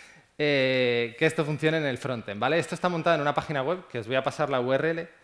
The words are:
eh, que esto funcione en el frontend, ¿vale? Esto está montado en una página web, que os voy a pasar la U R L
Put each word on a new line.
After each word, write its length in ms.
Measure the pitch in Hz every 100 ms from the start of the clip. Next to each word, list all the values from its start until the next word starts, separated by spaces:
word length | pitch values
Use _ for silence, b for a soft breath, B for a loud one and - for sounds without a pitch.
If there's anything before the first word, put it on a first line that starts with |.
| B B B -
eh, 800 | 147 143 131 131 123 120 117 113
que 80 | 160
esto 200 | 160 147
funcione 320 | 147 156 160
en 80 | 147
el 120 | 120
frontend, 420 | 127 120 104 101
¿vale? 200 | 123 165
Esto 160 | - 175
está 140 | 180
montado 260 | 170 160 160
en 60 |
una 120 | 143
página 280 | 143 - 147
web, 260 | 135 185 -
que 120 | 120
os 80 | 107
voy 100 | 131
a 60 |
pasar 260 | 131 - 147
la 100 | 135
U 140 | 123
R 160 | 135 156
L 200 | 165 170 -